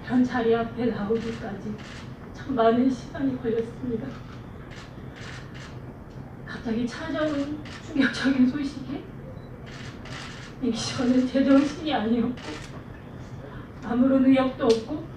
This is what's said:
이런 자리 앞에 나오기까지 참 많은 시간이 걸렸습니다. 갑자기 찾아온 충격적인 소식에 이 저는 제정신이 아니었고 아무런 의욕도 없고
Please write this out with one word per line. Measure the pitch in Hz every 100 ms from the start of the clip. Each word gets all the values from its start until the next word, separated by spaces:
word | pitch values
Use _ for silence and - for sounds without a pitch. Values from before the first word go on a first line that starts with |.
| -
이런 | 247
자리 | 247 254 226 226
앞에 | 233 - 233
나오기까지 | 202 202 226 226 226 - 196 214 214 - - - - -
참 | - -
많은 | 226 226 240 269
시간이 | - - - 269 247
걸렸습니다. | 233 226 226 - 254 220 - - - - - - - - - - - - - - - - - - - - - - - - -
갑자기 | - 247 220 247
찾아온 | - 320 302 311 285 285 302 - - -
충격적인 | 277 - - 254 269 254
소식에 | 294 277 - - 339 - - - - - - - - - - - - - - - -
이 | 240
저는 | 214 - - 247 254 254
제정신이 | 269 269 277 294 - 311
아니었고 | 247 214 233 254 254 - - - - - - - - - - - - - -
아무런 | 214 233 269 269
의욕도 | 262 262 262 -
없고 | 262 226 - 311 -